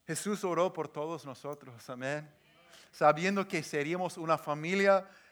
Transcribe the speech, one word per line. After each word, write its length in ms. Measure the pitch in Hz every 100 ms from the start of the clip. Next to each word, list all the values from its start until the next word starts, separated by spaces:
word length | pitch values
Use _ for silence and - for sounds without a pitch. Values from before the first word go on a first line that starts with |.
| -
Jesús 360 | 156 202 202
oró 300 | 190 165 180
por 140 | 180 147
todos 360 | 147 156 160 139
nosotros, 640 | 120 143 143 131 117 -
amén. 400 | 127 131 147 151 _ _ _ - - -
Sabiendo 560 | - 151 151 185 202 190
que 160 | 170
seríamos 540 | - 151 143 180 180 175
una 200 | 160 156
familia 720 | 156 147 160 196 196 190 190 - -